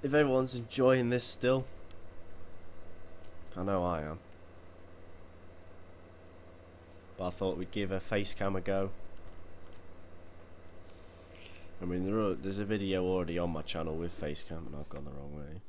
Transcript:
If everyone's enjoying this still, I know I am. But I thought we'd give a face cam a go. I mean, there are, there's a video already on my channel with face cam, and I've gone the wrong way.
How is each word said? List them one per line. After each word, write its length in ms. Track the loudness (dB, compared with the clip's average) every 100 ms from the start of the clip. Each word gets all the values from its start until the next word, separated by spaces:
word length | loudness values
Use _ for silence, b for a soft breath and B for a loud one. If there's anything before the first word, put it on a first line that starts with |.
If 120 | 6
everyone's 420 | 6 8 8 6 0
enjoying 540 | -2 6 8 10 8
this 140 | 4
still, 440 | 2 2 6 6 2 -6 -8 -6 -6 -6 -4 -4 -2 -4 -4 -4 -4 -4 -4 -6 -6 -6 -6 -2
I 60 |
know 220 | 2 4 4
I 160 | 2
am. 180 | 0 -6 -8 -16 -14 -14 -14 -14 -14 -12 -12 -12 -12 -14 -14 -14 -14 -12 -14 -14 -16 -16 -16 -16 -16 -16 -16 -18 -16 -16 -16 -4
But 100 | -4
I 20 |
thought 280 | 2 2 2
we'd 120 | 0
give 220 | 0 2
a 80 | 2
face 340 | 2 2 2
cam 220 | 2 2 2
a 60 |
go. 280 | 4 2 2 0 -2 -4 -6 -6 -8 -8 -8 -8 -10 -10 -10 -10 -12 -14 -14 -12 -12 -12 -12 B B B B B B B B -4
I 60 | 0
mean, 200 | 2 2
there 120 | 4
are, 160 | 4
there's 260 | 2 0 -2
a 60 | 2
video 380 | 2 4 4
already 340 | 4 4 4 2
on 140 | 2
my 100 | 2
channel 340 | 0 0 0 0
with 180 | 0
face 280 | 0 -2 -2
cam, 240 | -2 -4 -4
and 100 | -4
I've 140 | -4
gone 160 | -4 -4
the 60 |
wrong 240 | -6 -6 -6
way. 260 | -6 -8